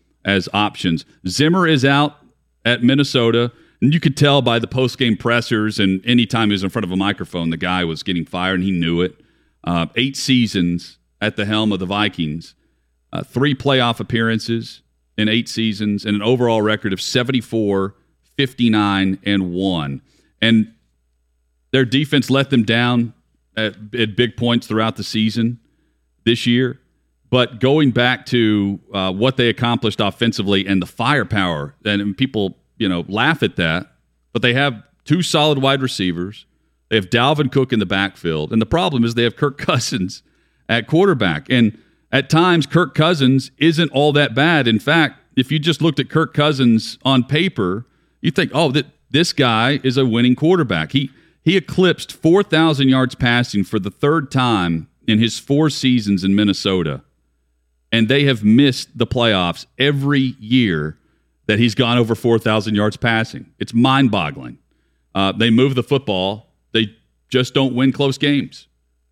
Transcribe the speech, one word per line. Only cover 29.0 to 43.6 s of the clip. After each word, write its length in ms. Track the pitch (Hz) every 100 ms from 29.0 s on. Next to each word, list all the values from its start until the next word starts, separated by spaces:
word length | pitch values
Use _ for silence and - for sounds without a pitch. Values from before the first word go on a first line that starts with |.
| 95
what 240 | 95 127 131
they 120 | 117
accomplished 520 | - 120 123 110 -
offensively 640 | 101 - 117 - 98 98 98
and 160 | 95
the 40 | 85
firepower, 880 | - 117 143 98 104 92 76 73 -
and 320 | 104 101 101 98
people, 400 | 131 107 95 - _ -
you 100 | 101
know, 160 | 87 80
laugh 340 | 104 139 165
at 140 | 98 -
that, 340 | 82 82 - _ _ _ _
but 80 | 110
they 140 | 123
have 260 | 127 143 110 - _
two 160 | - 165
solid 380 | - 156 151 139
wide 240 | 135 139
receivers. 640 | 127 - 92 85 92 - _ _ _ _ _
They 80 | 110
have 140 | 90
Dalvin 400 | 117 131 151 135
Cook 220 | 139 127
in 80 | 113
the 60 | 90
backfield. 640 | 98 98 - 85 78 76
And 100 | 110
the 40 | 107
problem 380 | 170 180 131
is 100 | 117
they 100 | 117
have 100 | 117
Kirk 240 | - 143 135
<laughs> 80 | -
Cousins 560 | 139 - 107 92 - _ _ _ _ -
at 180 | 117 110
quarterback. 640 | 160 202 139 95 76 -
And 260 | 123 110 - _ _ _
at 180 | 135 135
times, 360 | 160 175 175 -
Kirk 280 | 160 156
Cousins 560 | - 160 160 131 135 -
isn't 320 | -